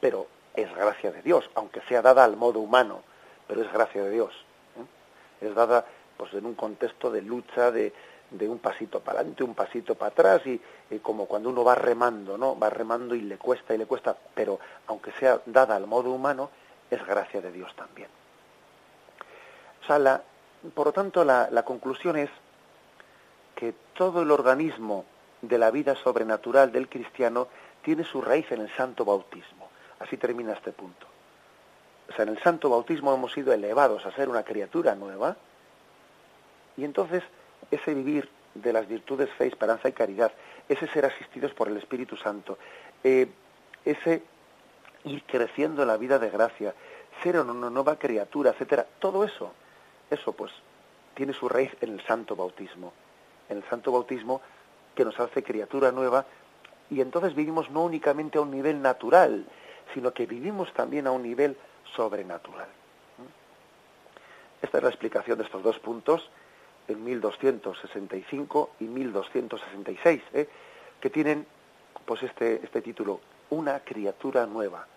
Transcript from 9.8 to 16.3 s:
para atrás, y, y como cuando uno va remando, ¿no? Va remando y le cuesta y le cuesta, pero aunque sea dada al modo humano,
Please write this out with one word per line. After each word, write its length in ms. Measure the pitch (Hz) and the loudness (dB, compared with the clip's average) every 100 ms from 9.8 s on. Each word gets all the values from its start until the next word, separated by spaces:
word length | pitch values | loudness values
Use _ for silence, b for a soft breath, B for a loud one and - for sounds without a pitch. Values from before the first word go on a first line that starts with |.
| - | -4
para 160 | 107 104 | -4 -2
atrás, 340 | - - - 135 | 4 6 6 2
y, 140 | 120 B B B | -6 B B B
y 80 | 107 | -8
como 280 | - 107 98 | -6 -4 -2
cuando 240 | 104 113 | -4 -2
uno 120 | 123 | 4
va 140 | 120 123 | 6 6
remando, 600 | - 117 123 110 98 101 | 4 4 2 0 -8 -2
¿no? 220 | 135 - | -2 2
Va 120 | 110 | 0
remando 440 | 104 113 117 123 | 0 -4 -4 -2
y 60 | 120 | -4
le 160 | 104 98 | -4 -6
cuesta 360 | - 123 - | -2 -2 0
y 40 | 110 | -4
le 80 | 110 | -2
cuesta, 300 | 123 - - - | -2 -2 -4 -8
pero 240 | - 104 98 B B - | -4 -2 -2 B B -10
aunque 240 | - - | -10 -10
sea 280 | - 131 117 - | 0 4 4 4
dada 300 | 120 131 104 | 4 6 2
al 100 | 101 | 0
modo 240 | 120 123 | 0 0
humano, 400 | 131 135 | -2 -2